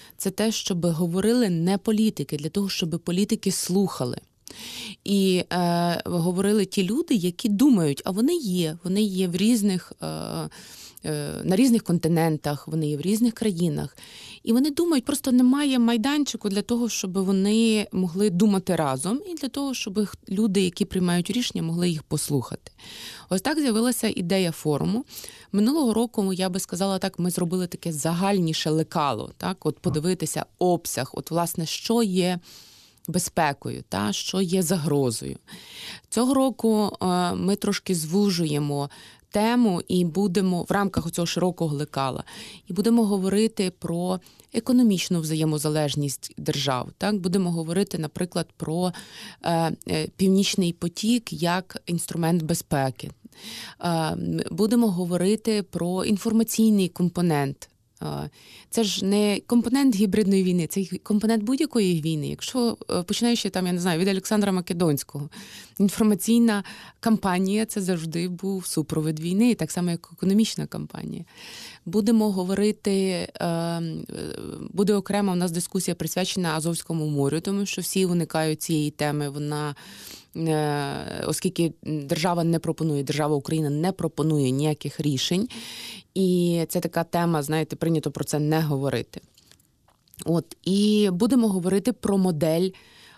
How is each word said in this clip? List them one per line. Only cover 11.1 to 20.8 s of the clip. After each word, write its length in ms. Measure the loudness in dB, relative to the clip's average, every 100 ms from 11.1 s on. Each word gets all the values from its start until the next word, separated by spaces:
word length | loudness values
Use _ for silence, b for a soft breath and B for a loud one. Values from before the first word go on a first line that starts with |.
| -6 -6 -6
на 120 | 0 4
різних 280 | 6 4
континентах, 840 | 2 0 2 2 2 0 -2 -4 -4
вони 220 | -2 -2
є 80 | -2
в 40 |
різних 320 | 0 2 2
країнах. 640 | 2 -2 0 0 0 -6 -10 B B B B
І 100 | 0
вони 180 | 2 2
думають, 340 | 2 2 2 0
просто 260 | -2 2
немає 480 | 6 6 4 2 4
майданчику 680 | 4 4 2 0 0 -2 -4
для 120 | -2
того, 280 | 0 0 0
щоб 280 | -2 -4 -2
вони 680 | 2 2 4 4 4 2 0
могли 380 | -2 -2 0 0
думати 460 | 4 4 4 2 0
разом, 460 | 0 -2 -2 -4 -6
і 20 |
для 160 | -8 -8
того, 240 | -6 -6
щоб 320 | -6 -6 -2 -4
х-, 120 | -4 -6
люди, 320 | 0 2 2
які 240 | 0 0